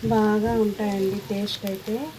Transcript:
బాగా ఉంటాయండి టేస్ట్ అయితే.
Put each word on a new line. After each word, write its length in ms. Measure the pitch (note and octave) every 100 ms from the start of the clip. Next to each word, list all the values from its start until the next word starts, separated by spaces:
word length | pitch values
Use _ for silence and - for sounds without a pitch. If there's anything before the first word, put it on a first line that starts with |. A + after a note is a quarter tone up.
| A3+
బాగా 400 | A3 G#3+ G#3+ A3 A3+
ఉంటాయండి 560 | G#3+ G3+ G#3 G3 F#3+ G3+ -
టేస్ట్ 360 | G3+ G3+ - G3+
అయితే. 260 | F#3+ - A3 D4+